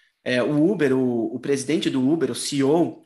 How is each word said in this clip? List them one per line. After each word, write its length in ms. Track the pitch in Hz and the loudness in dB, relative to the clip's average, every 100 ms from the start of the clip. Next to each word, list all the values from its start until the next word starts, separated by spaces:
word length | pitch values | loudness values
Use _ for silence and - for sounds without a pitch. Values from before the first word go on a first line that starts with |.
| _ _ | _ _
É, 200 | - 123 | -4 -2
o 280 | 120 147 165 | 0 2 2
Uber, 240 | 202 143 131 | 2 2 2
o, 400 | 127 120 110 123 | 0 0 -4 -6
o 40 | |
presidente 500 | 143 139 123 165 156 | -4 -4 0 -2 0
do 180 | 135 127 | 0 0
Uber, 220 | 165 131 | 2 0
o 60 | 117 | -4
C 220 | - 143 | -6 0
E 60 | |
O, 400 | 135 165 147 - | 2 2 0 -4